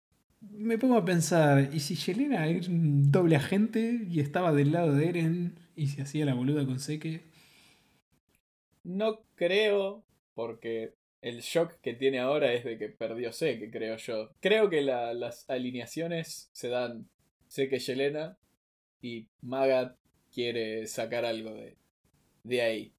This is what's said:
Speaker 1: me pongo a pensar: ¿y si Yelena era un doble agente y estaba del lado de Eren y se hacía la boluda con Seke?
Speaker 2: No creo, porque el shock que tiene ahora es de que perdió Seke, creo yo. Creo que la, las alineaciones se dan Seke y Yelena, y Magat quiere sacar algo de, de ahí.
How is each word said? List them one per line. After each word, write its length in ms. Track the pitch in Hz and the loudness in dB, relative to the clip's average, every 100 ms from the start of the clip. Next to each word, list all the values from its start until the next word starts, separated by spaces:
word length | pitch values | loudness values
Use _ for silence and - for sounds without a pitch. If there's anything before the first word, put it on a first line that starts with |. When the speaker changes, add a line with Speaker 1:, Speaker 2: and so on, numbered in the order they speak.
| _ _ _ _ | _ _ _ _
Speaker 1:
me 380 | 202 208 220 226 | -18 -6 -2 2
pongo 180 | 262 240 | 4 4
a 80 | |
pensar: 680 | 175 175 - 170 151 139 139 | 4 2 4 6 8 6 4
¿y 80 | 156 | 0
si 140 | - 165 | -4 -4
Yelena 500 | - 202 285 214 156 | -2 0 0 0 0
era 180 | 175 175 | 0 0
un 420 | 170 156 143 143 | 2 4 4 6
doble 240 | 190 175 147 | 6 6 4
agente 680 | - 190 220 220 226 233 190 | 4 2 2 2 0 -2 -2
y 100 | 170 | -2
estaba 320 | 143 180 180 | 0 0 2
del 200 | 143 143 | 4 4
lado 200 | 165 165 | 4 4
de 140 | 139 170 | 2 2
Eren 460 | 175 160 175 175 - - - | 2 0 0 -2 -8 -14 -6
y 120 | 139 | -4
se 140 | 139 | -4
hacía 220 | 139 156 147 | -6 -2 0
la 80 | |
boluda 300 | 123 127 151 131 | 0 0 0 -2
con 140 | 127 | -4
Seke? 420 | 151 151 160 160 - _ _ _ _ _ _ _ _ _ _ _ _ _ _ _ | -6 -6 -6 -10 -12 _ _ _ _ _ _ _ _ _ _ _ _ _ _ _
Speaker 2:
No 360 | 170 190 220 220 _ - | -10 -4 -2 -4 _ -2
creo, 680 | 175 196 214 202 196 214 _ _ _ | 0 2 2 2 0 -6 _ _ _
porque 600 | - 117 110 113 113 110 - _ _ | -8 -8 -8 -6 -6 -6 -12 _ _
el 180 | 123 120 | -12 -10
shock 320 | - 165 170 - | -4 -2 -2 -4
que 120 | 123 | -8
tiene 240 | 120 135 131 | 0 0 2
ahora 320 | 127 151 135 | 2 2 2
es 120 | 120 | 0
de 140 | 123 110 | -4 -8
que 100 | 104 | -10
perdió 440 | - 113 117 117 | -8 -8 -6 -8
Seke, 380 | - 160 113 107 | -2 -2 -2 -6
creo 260 | 120 110 113 | -6 -6 -6
yo. 340 | - 110 110 _ | -6 -6 -6 _
Creo 300 | 185 220 202 | 2 4 4
que 100 | 156 | 4
la, 300 | 139 123 117 | 2 0 -2
las 340 | 120 120 - - | -4 -6 -8 -6
alineaciones 960 | 131 123 127 113 156 170 165 160 - - | -4 -4 -8 -8 -6 -6 -6 -8 -12 -18
se 160 | - 120 | -10 -4
dan 400 | 123 120 113 - _ _ _ _ | -4 -4 -8 -16 _ _ _ _
Seke 280 | - 135 127 | -4 -2 -2
y 40 | |
Yelena, 580 | 139 127 143 151 160 190 _ _ _ _ _ _ | -2 -2 -2 -2 -8 -12 _ _ _ _ _ _
y 240 | 123 117 110 _ | -12 -12 -14 _
Magat 540 | 123 135 135 131 127 - _ _ _ | -8 0 2 2 0 -8 _ _ _
quiere 540 | - 120 117 110 110 107 | -4 -2 -2 -4 -6 -8
sacar 380 | - 113 117 | -6 -4 -2
algo 280 | 117 113 110 | -2 -4 -8
de, 240 | 107 - - _ _ _ _ _ _ | -14 -16 -20 _ _ _ _ _ _
de 180 | 110 123 | -4 0
ahí. 320 | 117 107 104 | 2 0 -6